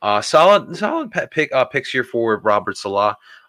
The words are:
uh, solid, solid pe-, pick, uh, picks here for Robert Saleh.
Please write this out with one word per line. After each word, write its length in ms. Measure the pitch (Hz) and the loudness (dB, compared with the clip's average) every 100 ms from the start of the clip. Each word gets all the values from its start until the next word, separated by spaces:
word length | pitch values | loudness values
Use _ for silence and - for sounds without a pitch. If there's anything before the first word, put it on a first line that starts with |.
uh, 180 | 104 104 | -2 -2
solid, 560 | - 156 175 202 - 175 | 2 4 6 4 0 -6
solid 340 | 208 320 285 | -4 -4 -6
pe-, 160 | 180 - | -8 -6
pick, 260 | - 151 | -4 -2
uh, 120 | 131 | 0
picks 260 | 123 139 - | 0 -2 -4
here 140 | 131 | -4
for 340 | 120 117 117 107 | -4 -2 0 0
Robert 380 | 104 104 95 - | 2 0 -2 -8
Saleh. 400 | 101 98 104 95 _ - | -4 0 0 -2 _ -20